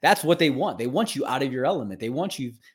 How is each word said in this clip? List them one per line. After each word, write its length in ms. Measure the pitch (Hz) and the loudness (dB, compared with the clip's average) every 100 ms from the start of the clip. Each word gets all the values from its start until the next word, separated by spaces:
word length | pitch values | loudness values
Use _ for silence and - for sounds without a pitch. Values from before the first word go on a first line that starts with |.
that's 200 | 160 208 | 2 4
what 140 | 156 170 | 4 4
they 140 | 160 | 4
want. 260 | 131 185 98 | 2 -2 -2
They 80 | 123 | -2
want 300 | 147 - 135 | 0 0 -2
you 100 | 117 | -2
out 160 | 131 | -2
of 100 | 139 | -2
your 140 | 127 139 | 0 0
element. 340 | 185 104 95 | -2 -4 -6
They 100 | 113 | -4
want 280 | 131 190 - | -4 -4 -6
you, 160 | 123 113 _ | -8 -10 _